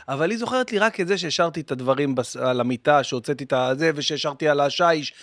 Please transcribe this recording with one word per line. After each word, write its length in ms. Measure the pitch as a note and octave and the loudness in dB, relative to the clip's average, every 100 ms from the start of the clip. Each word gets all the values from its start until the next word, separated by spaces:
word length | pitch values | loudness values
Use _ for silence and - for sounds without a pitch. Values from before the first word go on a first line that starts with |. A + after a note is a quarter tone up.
| - | -6
אבל 220 | C#3 E3 | -2 -2
היא 80 | A3+ | -2
זוכרת 340 | A3+ B3+ B3+ | -2 -2 0
לי 60 | G#3 | 0
רק 220 | G#3+ G#3+ | 0 0
את 80 | F3 | -2
זה 100 | G3 | -2
שהשארתי 420 | E3+ - E3+ D#3+ | -2 0 0 -2
את 100 | D3+ | -6
הדברים 420 | C3 B2+ C3+ D3 | -4 0 2 2
בס-, 220 | C3 A#2+ B2 | 0 -4 -2
על 240 | B2+ B2+ | 0 0
המיטה, 440 | A#2+ B2 - D3 | 0 0 4 4
שהוצאתי 400 | B2+ B2+ A2+ C#3 | 2 -4 -4 -6
את 80 | C#3 | -2
הזה, 380 | C3 B2+ C3+ E3 | 0 0 0 0
ושהשארתי 540 | D3 C3+ D3 D#3 C3 D#3 | 0 -4 -4 -4 -2 2
על 120 | C#3+ | 4
השיש. 520 | C#3+ C3+ E3+ E3 C#3 - | 2 2 2 2 -2 -12